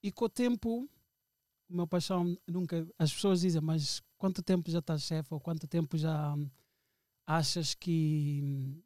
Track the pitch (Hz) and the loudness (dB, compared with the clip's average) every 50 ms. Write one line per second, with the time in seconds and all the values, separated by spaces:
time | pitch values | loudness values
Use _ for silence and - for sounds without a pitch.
0 | - 202 - - 233 226 _ - 247 247 240 214 - 233 226 233 254 285 _ _ | -4 -6 -4 -2 -2 -2 _ 0 2 2 2 0 -2 -4 -2 -4 -6 -8 _ _
1 | _ _ _ _ _ _ _ _ _ _ _ _ _ _ 175 175 175 165 - 180 | _ _ _ _ _ _ _ _ _ _ _ _ _ _ -2 -2 -2 0 0 -2
2 | 165 - 190 180 175 175 175 - _ - 170 185 180 156 175 165 165 165 - _ | 0 0 0 0 2 0 0 -2 _ -4 -2 -2 -2 -2 -2 -4 -4 -6 -2 _
3 | 165 151 - - - 202 190 180 175 185 170 160 151 156 160 160 147 127 - - | 2 2 2 2 4 4 4 6 4 4 2 2 2 2 2 2 0 0 -4 -6
4 | _ _ _ _ - 190 180 - 175 - 190 180 160 - 165 175 156 - 160 151 | _ _ _ _ -2 -2 -2 -2 0 2 2 2 2 0 -2 -2 0 0 -2 -2
5 | - - 165 156 151 - 160 147 - - 165 160 - 151 - 170 160 143 - 160 | -2 -2 -4 -4 -4 -4 -8 -8 -4 -4 -4 -4 -4 -2 0 0 0 0 0 0
6 | 151 160 156 151 151 147 147 147 147 139 - _ _ _ _ _ _ _ _ _ | 0 0 0 0 0 -2 -2 -2 -4 -4 -8 _ _ _ _ _ _ _ _ _
7 | _ _ _ _ _ - 156 165 156 - - 175 160 139 - _ - 175 170 165 | _ _ _ _ _ 0 2 2 2 2 0 -2 -2 -2 -4 _ -2 0 2 2
8 | 156 151 156 151 147 147 147 143 143 139 139 139 135 135 139 160 190 | 4 2 2 2 2 0 0 0 -2 -2 -2 -2 -4 -6 -8 -10 -16